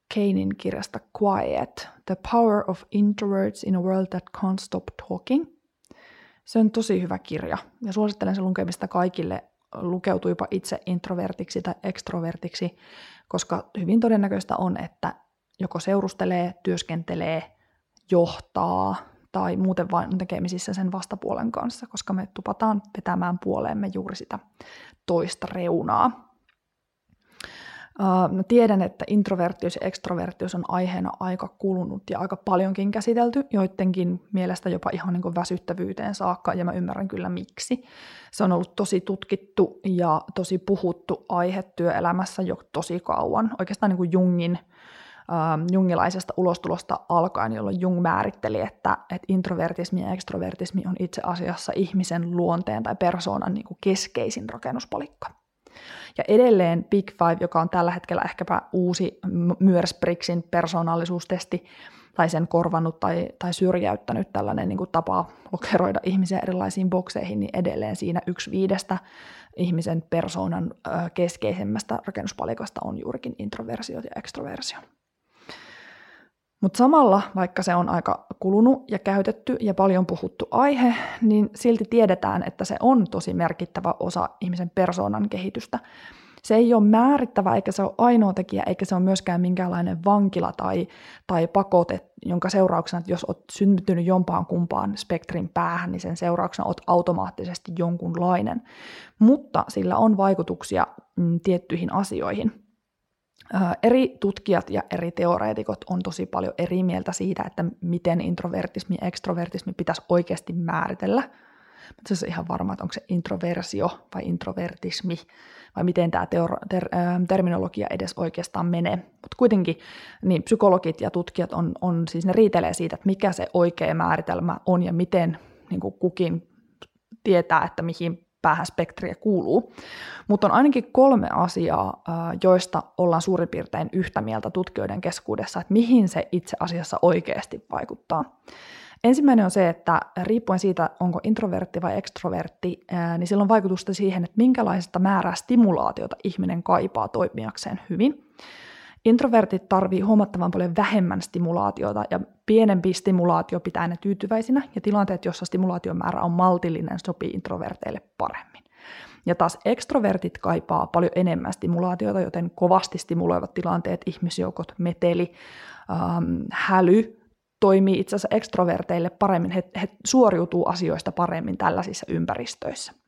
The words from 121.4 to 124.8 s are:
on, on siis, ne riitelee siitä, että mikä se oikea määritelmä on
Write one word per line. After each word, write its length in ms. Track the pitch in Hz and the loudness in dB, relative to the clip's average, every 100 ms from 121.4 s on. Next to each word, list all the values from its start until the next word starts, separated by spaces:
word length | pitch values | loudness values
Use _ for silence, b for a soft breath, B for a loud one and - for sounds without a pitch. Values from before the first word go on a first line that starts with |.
| 170 | -4
on, 180 | - 170 - | -2 -2 -2
on 260 | 180 170 165 | -2 0 -2
siis, 180 | 170 185 | -2 2
ne 80 | |
riitelee 400 | 202 214 180 175 | 6 6 4 0
siitä, 220 | 180 165 - | -2 -6 -2
että 100 | 196 | -2
mikä 260 | 190 202 | 0 0
se 160 | 175 185 | -2 0
oikea 400 | 180 175 170 160 | 2 2 2 -2
määritelmä 640 | 160 170 156 165 170 170 - - | 0 2 0 0 -2 -2 -2 0
on 180 | 180 | 2